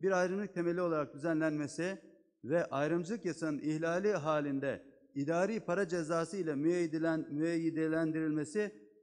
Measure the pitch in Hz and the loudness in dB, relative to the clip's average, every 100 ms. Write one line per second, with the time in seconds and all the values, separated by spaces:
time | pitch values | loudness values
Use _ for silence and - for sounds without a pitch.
0 | 185 185 180 190 196 175 170 175 175 156 | 2 4 2 0 -2 -2 0 2 2 0
1 | 147 143 165 156 160 151 143 - 180 196 | -2 -4 -2 2 2 0 -4 -4 -4 -6
2 | - - _ _ 113 170 - 135 151 170 | -12 -20 _ _ -2 0 0 0 0 0
3 | 170 220 180 - 160 143 147 156 165 175 | -2 -4 -4 -2 -2 -2 -2 0 0 2
4 | 208 185 151 151 147 139 139 110 - - | 2 0 0 0 0 0 -2 -4 -8 -20
5 | - 135 139 170 196 220 - 175 185 175 | -10 -4 0 2 2 0 -2 0 0 -2
6 | 156 170 165 202 160 139 156 180 165 156 | 0 0 0 -2 -2 0 2 2 0 0
7 | 165 160 - 143 165 170 165 160 160 160 | 0 0 -2 -2 0 0 0 0 2 2
8 | 160 160 156 151 147 208 208 - - - | 2 0 0 0 0 -2 -2 -6 -20 -8